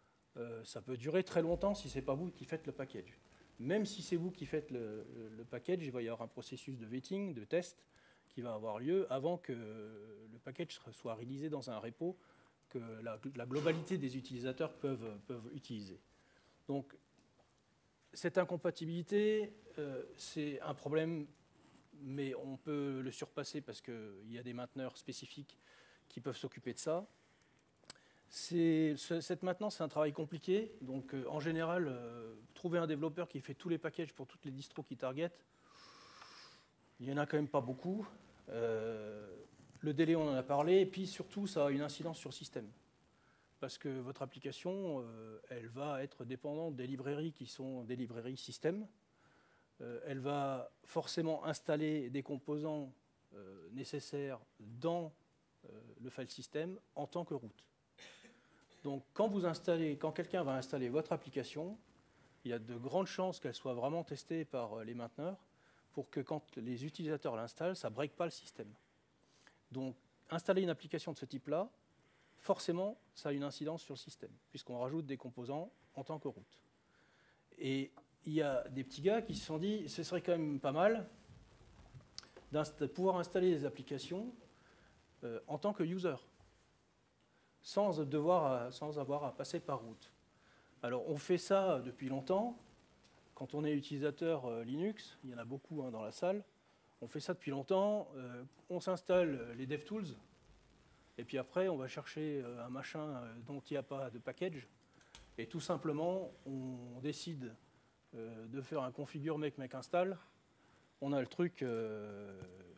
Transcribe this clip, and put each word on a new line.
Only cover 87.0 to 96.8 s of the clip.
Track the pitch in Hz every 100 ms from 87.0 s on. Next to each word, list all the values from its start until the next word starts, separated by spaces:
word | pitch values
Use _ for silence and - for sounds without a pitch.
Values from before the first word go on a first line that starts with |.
| _ _ _ _ _ _
sans | - 196 208 156
devoir | 143 151 160 180
à, | 143 127 120
sans | 123 151 147
avoir | 135 143
à | 143 -
passer | 139 170
par | 156 131
route. | 113 110 - - _ _ - - - -
Alors | 123 123 156
on | 147
fait | - 175
ça | - 196 190 135
depuis | 123 117 135
longtemps. | 135 131 190 240 240 - - - - - - -
Quand | - 131
on | 147
est | 151
utilisateur, | 147 135 143 147 - 165 156 123
euh, | 113
Linux, | 117 143 196 214 - -
il | 135
y |
en | 120
a |
beaucoup, | 117 135 - 151
hein, | 131
dans | 110
la | 107
salle, | - 180 202 - _ _ _